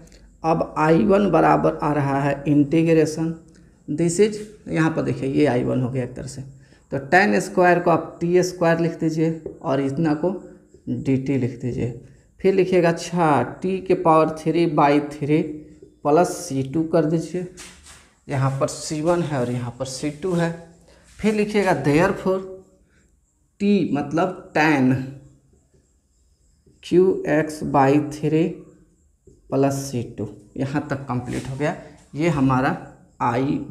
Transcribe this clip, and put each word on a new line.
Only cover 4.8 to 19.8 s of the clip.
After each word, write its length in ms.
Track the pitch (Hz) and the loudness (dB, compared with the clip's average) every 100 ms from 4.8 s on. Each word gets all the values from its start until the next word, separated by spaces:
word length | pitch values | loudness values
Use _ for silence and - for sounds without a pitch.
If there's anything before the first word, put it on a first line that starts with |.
| 160 | 0
पर 100 | - | 0
देखिए 280 | 135 131 135 | -2 -4 -2
ये 160 | 147 147 | 2 2
आई 180 | 123 | 2
वन 180 | 127 127 | 0 -2
हो 80 | 123 | -2
गया 140 | 131 | -4
एक 120 | 123 - | -6 -8
तरह 120 | - | -14
से, 140 | - | -14
तो 560 | - - - _ _ 143 139 | -16 -20 -20 _ _ -8 2
tan 300 | 180 208 202 | 4 4 2
square 380 | - - 180 170 | 0 4 4 4
को 120 | 170 | 4
आप 260 | 160 - - | 2 0 -6
टी 220 | 175 180 | 0 2
स्क्वायर 360 | 175 - 170 165 | 0 0 0 2
लिख 200 | 165 - | 0 -2
दीजिए 580 | 160 156 160 160 - - | -2 0 0 -2 -8 -10
और 200 | 170 135 | -4 -2
इतना 320 | 135 139 165 151 | -2 -2 0 0
को 160 | 175 190 - - _ - - | -2 -4 -10 -20 _ -14 -8
डी 280 | 123 135 135 | -4 0 0
टी 200 | 139 135 | 0 -2
लिख 240 | 120 - | -2 -4
दीजिए। 400 | 123 - 120 - - - _ - | -6 -4 -6 -8 -16 -20 _ -2
फिर 140 | 190 | 2
लिखिएगा 360 | 196 180 185 170 | 2 4 4 2
अच्छा 680 | 165 - 175 165 135 - - | 0 -4 0 2 2 0 -4
t 80 | 180 190 - | -4 -4 0
के 60 | 180 | 2
power 260 | 170 160 160 - | 4 4 4 0
three 260 | 160 160 170 151 | -2 0 2 4
by 240 | 143 147 147 | 4 4 0
three 300 | - 143 156 - - - - - _ | -4 0 0 0 -8 -16 -20 -20 _
plus 260 | 147 156 175 - | 2 4 4 -2
सी 260 | - 135 131 | -6 -6 -4
टू 100 | 160 | -4
कर 220 | 160 170 156 | 0 0 2
दीजिए, 400 | 165 - 180 180 - - - - - _ _ - | -2 -4 -8 -10 -14 -20 -20 -20 -20 _ _ -8
यहाँ 220 | 139 135 139 | -2 -2 -2
पर 80 | 147 | -4
सी 320 | - - 151 | -6 -8 -4
वन 200 | 160 175 | 0 0
है 180 | 147 143 | 0 -2
और 120 | 120 | -2
यहाँ 240 | 123 120 | -4 -6
पर 60 | - | -8